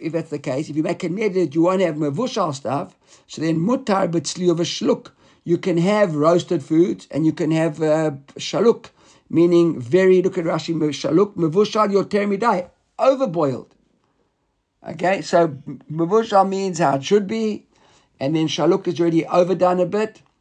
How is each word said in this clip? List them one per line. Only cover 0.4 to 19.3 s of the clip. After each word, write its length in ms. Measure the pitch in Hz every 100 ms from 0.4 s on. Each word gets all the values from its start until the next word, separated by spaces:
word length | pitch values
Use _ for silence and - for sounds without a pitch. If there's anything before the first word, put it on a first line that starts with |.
| 147 131 160
if 80 | 147
you 60 |
make 200 | 160 170
a 60 | 175
neder, 440 | 190 220 185 165
you 100 | 151
won't 180 | 170 190
have 140 | 175 151
mevushal 600 | 151 143 247 220 175 135
stuff, 400 | 110 143 185 _ _ - _
so 140 | -
then 180 | 160 160
mutar 500 | 185 269 262 190 180
b'tzli 400 | 165 - 175 180
of 120 | 165
a 20 |
shluk. 480 | 165 - 226 233 - _ _ _
You 140 | 165 170
can 200 | 190 170
have 380 | 180 214 202 151
roasted 480 | 156 175 175 170
foods 420 | - 160 196 202 -
and 140 | 175 156
you 80 |
can 180 | 156 156
have, 300 | 160 165 156
uh, 300 | 156 156 156 139 - -
shaluk, 540 | - 170 226 - - _ _ _ -
meaning 480 | 147 175 170 170 131
very, 400 | 120 180 190 185
look 160 | 180 185
at 80 | 165
Rashi, 280 | 156 -
me-, 140 | 165 151
shaluk, 480 | 139 151 160 202 -
mevushal, 560 | 160 175 208 214 214
your 140 | 196 185
termidai, 640 | 202 208 196 233 202 - _ _ -
overboiled. 760 | 254 277 262 165 143 127 - _ _ _ _ _ _ _ _ _ _ _ -
Okay, 340 | 160 170 196
so 280 | - 175 165 135 - - -
mevushal 560 | 156 170 220 226 202 196
means 320 | 190 196 160
how 160 | 151 139
it 80 |
should 240 | 139 202 190
be, 400 | 226 220 208 - _ _ _ _ _
and 160 | 135 160
then 100 | 156
shaluk 400 | - 151 190 180
is 140 | 147
already 240 | 170 165
overdone 560 | -